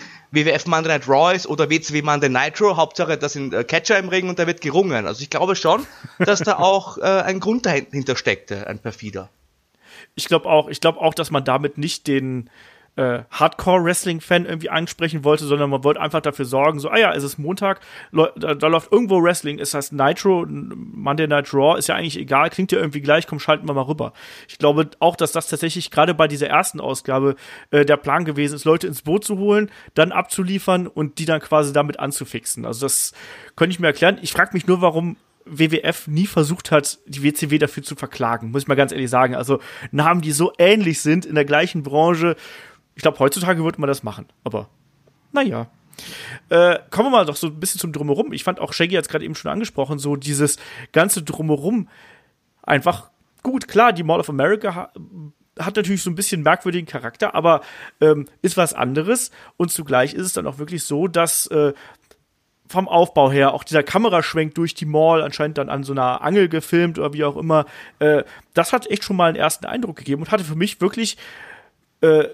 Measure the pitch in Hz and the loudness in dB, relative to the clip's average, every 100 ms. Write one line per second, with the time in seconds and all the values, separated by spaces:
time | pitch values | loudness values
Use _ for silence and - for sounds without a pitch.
0 | - - _ 151 151 - 175 160 160 147 | -8 -20 _ 0 2 0 0 0 0 -2
1 | 123 139 170 185 175 151 143 160 160 151 | 2 4 4 2 -2 -2 0 0 -2 -4
2 | 151 143 139 127 147 - 208 165 156 - | 0 0 2 0 -2 2 2 2 0 0
3 | 160 151 143 147 135 104 123 165 175 202 | -2 -2 -4 -6 -4 -4 -2 -2 0 0
4 | 185 185 185 180 170 170 151 156 190 123 | 0 -2 -2 -2 -2 -2 -2 0 2 -2
5 | 95 107 143 - 185 - 160 214 - - | -4 -8 -6 -2 0 0 2 0 -2 -16
6 | - - 185 202 214 185 185 196 190 - | -20 -2 0 2 0 2 4 2 -2 -4
7 | - 190 180 190 202 240 202 143 - 143 | 0 2 0 -2 -2 0 0 -2 -2 -6
8 | 131 123 - 98 - 98 - 104 113 - | -4 -2 -2 -4 -6 -10 -10 -10 -12 -12
9 | 107 95 92 _ _ _ _ _ _ - | -12 -12 -14 _ _ _ _ _ _ -20
10 | - - - 165 165 156 - 151 165 156 | -20 -12 0 0 4 2 2 0 0 2
11 | 160 160 156 147 135 131 143 147 147 - | 0 0 -2 -2 0 0 -2 -4 -6 -6
12 | - 135 131 127 120 _ - _ _ - | -2 -2 -2 -8 -10 _ -20 _ _ -4
13 | 127 123 123 - 151 - 185 185 170 180 | -2 -2 -8 0 0 0 2 2 2 -2
14 | 185 165 - 175 175 165 165 160 170 - | -4 -6 0 0 0 -6 -4 -4 -4 -4
15 | 165 156 143 151 147 143 143 135 143 151 | -4 0 2 2 2 0 2 2 2 0
16 | 156 160 151 139 127 131 147 151 151 220 | 0 -2 -2 -4 -2 2 2 0 0 0
17 | 202 156 139 - 147 190 196 190 - - | 2 -2 -6 -6 -6 -4 -4 -4 -10 -20
18 | - 160 160 - 160 143 156 165 - 214 | -4 2 2 0 -4 0 2 0 2 2
19 | 226 190 170 175 147 147 139 147 - 147 | 4 4 4 0 -4 -8 -6 -6 -6 0
20 | 135 175 196 180 151 143 - - - - | 0 2 0 0 -2 -8 -10 -12 -14 -8
21 | 139 151 156 147 143 139 143 180 - - | -4 -2 2 0 2 2 4 4 0 -2
22 | 170 165 135 139 160 - 190 185 160 147 | -2 -8 0 2 2 0 -2 0 0 -2
23 | 143 156 - 147 - 156 156 139 131 151 | 2 2 2 -6 0 0 0 -4 -4 -6
24 | 117 - - - - - 147 143 151 - | -8 -10 -20 -20 -20 2 4 4 0 2
25 | 165 170 156 165 - 156 165 175 - 160 | 0 2 -2 -2 -4 -4 -4 -6 -2 2
26 | 165 165 156 143 143 151 185 190 135 131 | 2 4 2 2 0 2 0 -4 -6 -6
27 | - 135 139 139 - - - 147 147 143 | -2 0 0 -2 -10 -20 0 2 4 2
28 | 143 151 160 143 147 147 156 165 185 139 | 2 -2 -2 -2 -4 -2 2 2 0 -8
29 | 151 196 202 190 202 208 208 - - - | -2 -2 -2 -2 2 2 0 -8 -6 0
30 | 170 180 180 - 185 196 - 180 180 - | 2 0 -4 -4 -2 -2 0 0 -2 -4
31 | 151 - 160 156 - 156 147 143 147 139 | -6 -4 -2 -2 2 2 4 0 0 -4
32 | 139 - 135 117 - - 113 113 135 - | -8 -8 -10 -10 -8 -8 -8 -6 -2 -2
33 | - - - - - - 170 175 165 139 | -4 -8 -20 -20 -20 -2 0 2 0 4
34 | 170 202 165 - 185 180 175 180 180 160 | 2 2 -4 0 0 0 2 2 4 2
35 | 170 - _ _ - 147 160 156 160 165 | -4 -8 _ _ -16 0 2 2 0 -4
36 | - 151 202 170 147 180 - 156 139 - | -2 0 2 2 0 -2 2 2 2 -8
37 | - 139 143 147 151 147 147 - 139 143 | -14 -2 -2 0 0 2 0 -2 -12 -12
38 | 135 - 120 117 113 135 139 139 135 143 | -12 -4 -2 -2 -4 -4 0 2 2 -2
39 | 127 123 127 123 123 135 - - - 139 | -2 2 2 0 -2 -2 -2 -16 -6 0
40 | 156 175 151 143 175 - 175 220 185 147 | 2 2 0 0 -2 4 4 6 2 -2
41 | 147 170 170 151 143 147 175 165 139 143 | 0 0 0 -2 2 2 0 -4 -2 2
42 | 165 165 170 160 - - - _ _ - | 4 4 0 -2 -8 -20 -20 _ _ -2
43 | 156 - 135 160 175 170 160 165 143 131 | -2 2 2 2 0 0 0 -2 -2 -2
44 | 107 101 - _ 120 110 - _ _ _ | -6 -12 -18 _ -8 -6 -8 _ _ _
45 | _ _ _ 285 269 117 117 _ _ - | _ _ _ -2 -2 -2 -8 _ _ -20
46 | - - - - _ 170 175 170 - 190 | -18 -16 -16 -18 _ 4 6 4 -2 0
47 | 262 247 160 143 165 151 185 - 170 147 | 4 4 4 0 -6 -4 -6 -6 -6 -4
48 | 147 143 262 - - 180 143 - 170 185 | -2 0 -2 -4 -6 -4 -6 -2 0 0
49 | - 156 - 151 156 196 233 - 135 147 | -2 -6 -6 -8 -6 -4 -4 -4 -4 -4
50 | 143 143 139 143 147 - - - - 156 | -4 -4 -2 0 0 0 -8 -18 0 2
51 | 190 196 151 156 156 147 156 233 - - | 2 0 -4 -6 -2 0 0 -2 -4 -14
52 | - _ _ _ _ _ - 143 165 - | -20 _ _ _ _ _ 0 2 2 -2
53 | - _ _ _ 254 262 - 202 240 175 | -8 _ _ _ -6 -6 0 4 4 4
54 | 160 170 165 139 151 214 208 175 - 190 | 0 0 0 0 2 2 -2 -6 -12 -16
55 | 170 185 151 _ _ - 175 208 180 196 | -20 -20 -20 _ _ -10 -4 -4 -2 -2
56 | 185 170 196 175 151 180 185 175 160 135 | -2 -4 -4 0 2 2 0 -4 -6 -10
57 | 120 - 208 - 165 160 - - - _ | -10 -4 -2 2 4 2 0 -16 -20 _
58 | 156 147 139 _ 196 185 170 - 127 139 | 4 4 0 _ -2 0 -2 0 -2 -2
59 | 170 247 - - - - 175 - 143 127 | 0 -2 -2 -12 -20 -6 -4 -4 0 2
60 | 135 - - - 147 135 151 170 - 143 | 2 -2 -6 -4 -6 -8 -10 -8 -4 -2
61 | 185 170 165 - - 156 143 139 - _ | 0 0 0 -2 -2 0 0 -2 -14 _
62 | _ _ _ _ _ _ _ - 190 170 | _ _ _ _ _ _ _ -4 2 2
63 | 175 - 135 139 139 - - 156 143 190 | 4 4 4 4 2 2 0 0 2 2
64 | 226 175 - 160 156 165 165 - 151 151 | 2 2 0 -2 -2 -2 -4 -4 -2 2
65 | 160 160 143 - 151 151 135 139 139 139 | 4 4 0 -4 -4 -4 -4 -6 -4 -2
66 | 127 123 - 202 180 160 - 170 175 165 | 0 0 0 2 2 0 0 2 2 0
67 | 151 147 147 143 160 156 143 - - _ | -4 -2 -4 -2 2 2 0 -8 -20 _
68 | 151 147 - - _ - 165 247 - - | 2 2 0 -14 _ -2 0 -2 -2 -6
69 | - 190 170 - 156 - - 254 233 156 | -4 2 2 2 -2 -2 -8 -6 -6 -8
70 | - 143 165 214 156 156 202 - - - | -6 -6 -2 -2 -2 -2 -4 0 -2 -2
71 | 220 - - - - - _ _ _ _ | -6 -6 -16 -20 -20 -20 _ _ _ _
72 | 160 156 151 | 6 6 4